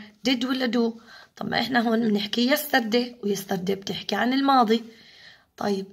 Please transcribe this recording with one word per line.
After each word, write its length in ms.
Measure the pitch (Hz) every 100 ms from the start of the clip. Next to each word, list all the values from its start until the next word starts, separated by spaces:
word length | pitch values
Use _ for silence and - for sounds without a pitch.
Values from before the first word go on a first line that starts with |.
| - _ 240
did 160 | 254 254
ولا 260 | 262 254
do. 300 | 240 233 226 - - - -
طب 140 | -
ما 100 | -
إحنا 200 | 233 247
هون 300 | 233 226 233
بنحكي 460 | 202 - 233 247 294
yesterday، 680 | - 269 220 240 247 - 202
و 100 | 196
yesterday 360 | - 190 180
بتحكي 440 | 196 - 180 - 202
عن 180 | 233
الماضي. 500 | 269 277 262 214 226 - - - - - - _ -
طيب، 280 | 202 196 196